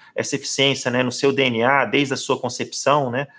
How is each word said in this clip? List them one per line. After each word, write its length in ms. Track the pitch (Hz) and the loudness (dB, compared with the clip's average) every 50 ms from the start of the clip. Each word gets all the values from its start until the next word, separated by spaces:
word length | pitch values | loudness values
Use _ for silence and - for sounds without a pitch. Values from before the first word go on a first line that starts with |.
| - - - | -20 -10 -8
essa 200 | 113 113 - 143 | -6 -4 -4 -4
eficiência, 540 | 131 - - - - 135 139 131 131 - 127 | -6 -6 -4 0 2 2 2 2 0 -2 -2
né, 140 | 123 123 127 | 0 0 0
no 80 | 123 | -2
seu 200 | 120 - 143 139 | 0 0 0 2
D 120 | 127 135 135 | 2 2 2
N 200 | 127 117 113 117 | 2 2 2 2
A, 220 | 131 139 139 127 | 4 4 2 2
desde 300 | 107 107 139 143 135 131 | 2 2 0 0 0 -2
a 20 | |
sua 220 | - - - 131 - | -4 -2 -2 -2 -2
concepção, 720 | - 117 - - 117 - - - - 135 143 151 139 123 | -2 -6 -6 -6 -8 -8 -6 -2 2 2 2 2 2 0
né, 160 | 117 135 143 - - | -2 -4 -6 -6 -10